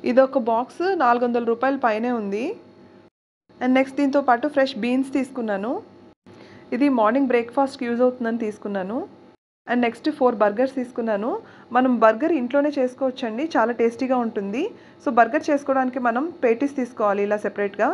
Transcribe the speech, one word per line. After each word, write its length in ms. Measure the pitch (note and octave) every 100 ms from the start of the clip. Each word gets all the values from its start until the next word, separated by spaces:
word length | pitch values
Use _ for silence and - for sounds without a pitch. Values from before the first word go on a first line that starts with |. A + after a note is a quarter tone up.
| B3
ఇదొక 300 | A#3+ C4 C4+ A3+
బాక్స్ 300 | A3+ B3 - F4+ F#4
నాలుగు 200 | A#3+ A#3 B3
వందల 160 | A#3+ A#3
రూపాయల 260 | A#3 C4 C#4
పైనే 260 | B3 G#3+ A#3+ A#3+
ఉంది. 240 | G3+ G#3 C#4+ A#4+ - - - - - _ _ _ _ -
And 80 | B3+ B3+
నెక్స్ట్ 200 | C4+ -
దీంతో 220 | C#4+ C#4+ C4+
పాటు 220 | A#3 D4
ఫ్రెష్ 220 | C#4+ C4+ A3
బీన్స్ 260 | A#3+ B3+ C4+ C#4+
తీసుకున్నాను. 540 | B3+ C4 A3 G3 G#3+ F#4 - - - _ - - - - - A#3+
ఇది 120 | C#4+ B3+
మార్నింగ్ 300 | G#3+ B3+ C4+
బ్రేక్ఫాస్ట్కి 500 | A#3+ A#3 - C4+ - A#3+
యూజ్ 120 | A#3+ B3+
అవుతుందని 360 | B3+ A3+ A3+ A3
తీసుకున్నాను. 500 | G#3 G#3 G3 F#3 B3 G4+ - - _ _ _ -
And 80 | B3 A#3
నెక్స్ట్ 220 | A3+ D#4 D4+
ఫోర్ 220 | B3 G#3+
బర్గర్స్ 360 | G#3 G#3 C4+ C4+
తీసుకున్నాను. 500 | B3 - A3+ G3+ A3+ G#4+ - - - A#3+
మనం 160 | C4 A#3+ A3
బర్గర్ 320 | A3 D#4 D#4+
ఇంట్లోనే 300 | A#3+ C#4+ D4 D4
చేసుకోవచ్చండి. 640 | B3+ B3 C4 B3+ A#3 A3 D#4+
చాలా 180 | D4 A3+ A#3+
టేస్టీగా 360 | A#3 A3+ B3+ B3+ A3+
ఉంటుంది. 380 | A3+ G3 A3+ G#4 - - -
So, 80 | D4 A#3
బర్గర్ 280 | A#3 D4+ D#4
చేసుకోవడానికి 500 | C#4+ C#4+ C4 B3+ B3+ B3
మనం 140 | A#3 E4 E4+
పేటీస్ 340 | - A3+ C#4+ -
తీసుకోవాలి 400 | A#3+ - G#3 G3+ G3+
ఇలా 100 | G#3 G3+
సెపరేట్గా. 420 | G3+ G3+ G3+ A#3+